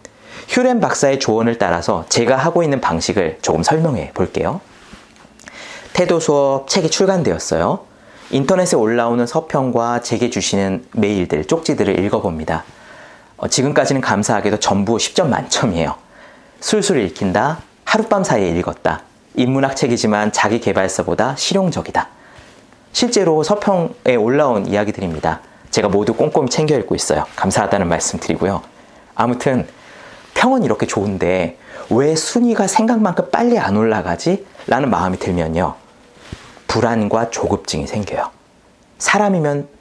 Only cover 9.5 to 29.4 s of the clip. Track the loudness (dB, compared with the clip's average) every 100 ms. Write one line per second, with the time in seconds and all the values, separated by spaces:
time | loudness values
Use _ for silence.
9.5 | 0 0 0 0 -2 -2 -2 0 -2 -2
10.5 | 0 0 -2 -4 -2 0 0 0 -2 0
11.5 | -2 0 0 2 2 0 0 -2 -4 -4
12.5 | -6 -8 -20 -20 -20 -20 -20 -20 -10 -4
13.5 | -2 0 2 2 0 0 0 0 0 0
14.5 | 0 0 0 0 0 0 0 0 0 -2
15.5 | -2 0 0 -2 -6 -14 -20 -20 -20 -20
16.5 | -12 -2 0 2 0 0 -2 0 2 0
17.5 | -2 -12 _ -2 -2 2 0 2 2 2
18.5 | 0 -2 -4 -4 -4 -8 _ _ -2 0
19.5 | 2 0 0 0 2 2 2 0 0 0
20.5 | 0 0 0 0 -2 -2 0 -2 -2 -2
21.5 | 0 0 -2 -4 -4 -6 -12 -20 -20 -20
22.5 | -20 -20 -20 -10 -2 0 2 2 2 2
23.5 | 0 2 0 -2 -2 0 2 2 2 2
24.5 | 0 0 0 0 -4 -6 -2 -2 -4 -10
25.5 | -20 -4 0 2 2 2 0 2 2 0
26.5 | 0 2 0 0 -4 0 -2 -2 -4 -2
27.5 | 0 0 0 0 0 -2 -6 -4 0 0
28.5 | -2 -8 -20 -20 -20 -12 -2 -2 0